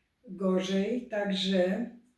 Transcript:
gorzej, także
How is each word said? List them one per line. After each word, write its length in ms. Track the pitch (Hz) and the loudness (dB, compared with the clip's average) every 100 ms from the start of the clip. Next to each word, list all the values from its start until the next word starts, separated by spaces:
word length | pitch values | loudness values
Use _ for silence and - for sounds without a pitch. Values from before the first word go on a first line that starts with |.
| _ _ 247 | _ _ -16
gorzej, 800 | 180 190 185 180 190 208 247 - | -2 2 2 2 0 0 -2 -4
także 840 | 208 196 185 190 190 180 220 240 - _ | -2 -2 0 2 2 2 0 -4 -10 _